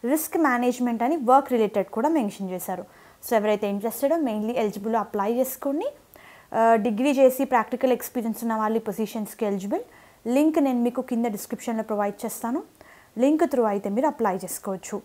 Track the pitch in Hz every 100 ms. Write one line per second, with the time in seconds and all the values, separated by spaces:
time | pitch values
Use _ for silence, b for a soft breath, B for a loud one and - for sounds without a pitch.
0 | 233 311 - 359 302 240 247 247 247 226
1 | 240 330 233 269 277 247 214 208 190 -
2 | 226 320 208 - 190 180 - 185 - B
3 | B B - 226 208 208 208 202 220 220
4 | 277 330 269 214 214 240 214 208 208 226
5 | 202 208 202 240 262 - 285 285 494 -
6 | _ B B B B - 226 226 220 214
7 | 269 269 262 262 269 247 214 247 262 240
8 | - 254 226 214 233 220 214 226 226 185
9 | 214 226 202 - 214 202 196 330 494 B
10 | B B 226 254 311 320 277 247 240 247
11 | 254 233 233 208 - 226 - 220 220 208
12 | 202 202 226 - 233 277 427 B B B
13 | B - 262 302 330 254 220 202 202 202
14 | 294 - 220 185 180 - - 185 - 208